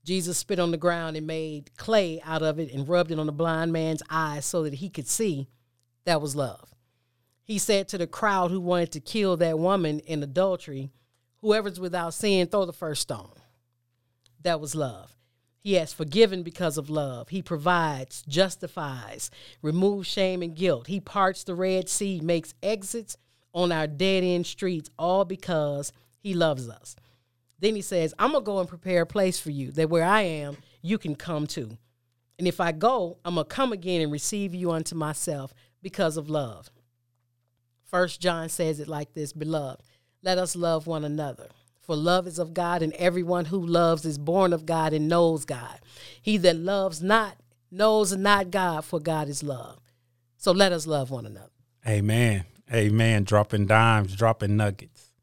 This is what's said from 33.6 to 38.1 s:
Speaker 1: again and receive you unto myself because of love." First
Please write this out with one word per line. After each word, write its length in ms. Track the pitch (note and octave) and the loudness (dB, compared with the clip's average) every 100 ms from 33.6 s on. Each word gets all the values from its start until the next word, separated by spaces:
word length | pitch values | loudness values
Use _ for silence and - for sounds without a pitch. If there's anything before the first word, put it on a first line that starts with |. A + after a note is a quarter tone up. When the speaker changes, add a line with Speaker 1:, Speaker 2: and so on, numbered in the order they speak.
| C4 | -2
Speaker 1:
again 300 | G#3 F3 F3 | -2 -2 0
and 100 | D3+ | 0
receive 420 | D3 - G#3 G3 | -2 -4 -4 -4
you 180 | F3+ F3 | -4 -2
unto 220 | D#3+ D#3 | -2 -4
myself 600 | E3 D3+ D3 - C#3+ C3+ _ _ _ | -4 -4 -4 -4 -6 -8 _ _ _
because 380 | - F3+ E3+ D#3 | -12 0 0 0
of 100 | D3+ | -4
love." 420 | D3+ B2+ - - _ _ _ _ _ _ _ _ _ _ _ | -4 -4 -10 -20 _ _ _ _ _ _ _ _ _ _ _
First 380 | _ F3+ F3+ | _ 0 0